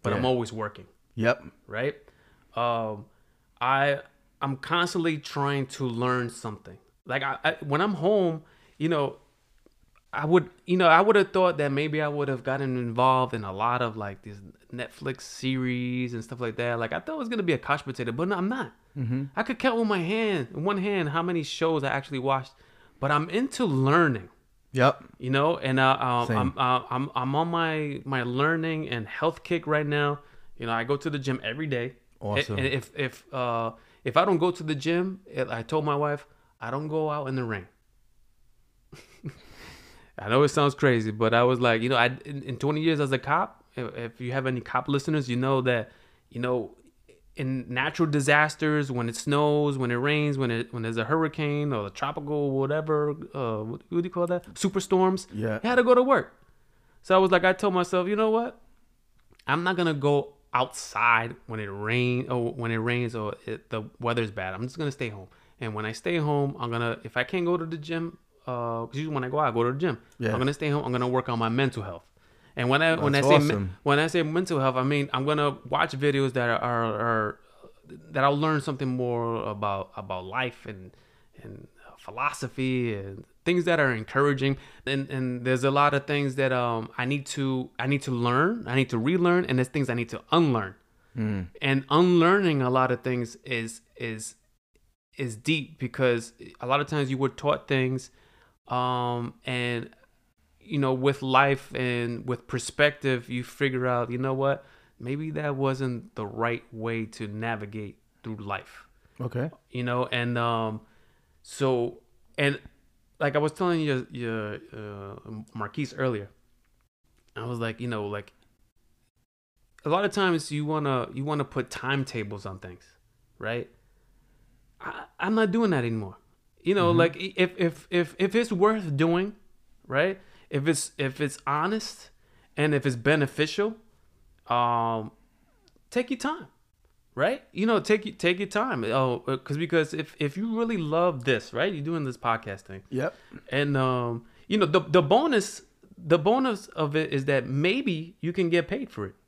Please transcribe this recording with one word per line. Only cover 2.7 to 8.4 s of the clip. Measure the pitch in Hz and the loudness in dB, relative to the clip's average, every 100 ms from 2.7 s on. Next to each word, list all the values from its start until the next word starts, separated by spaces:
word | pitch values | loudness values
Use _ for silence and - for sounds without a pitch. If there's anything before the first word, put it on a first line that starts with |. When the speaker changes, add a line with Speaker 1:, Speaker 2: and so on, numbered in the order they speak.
| 117 113 104 113 _ _ _ _ _ | 0 -4 -6 -12 _ _ _ _ _
Speaker 1:
I, | 127 135 143 139 - _ _ _ | 0 2 2 0 -6 _ _ _
I'm | 139 135 | -6 -4
constantly | - 170 175 180 165 156 | -2 0 2 0 -2 -2
trying | - 143 143 143 135 | -6 -2 0 0 -4
to | - 131 | -4 -4
learn | 117 127 123 120 | -2 0 0 -2
something. | 117 117 104 - 92 _ _ - | -6 -12 -12 -16 -20 _ _ -6
Like, | 131 | -4
I, | 135 135 | -4 -2
I, | 156 160 147 | -2 -2 -2
when | 147 | 0
I'm | 202 180 | 0 2
home, | 165 208 180 160 | 2 4 2 -2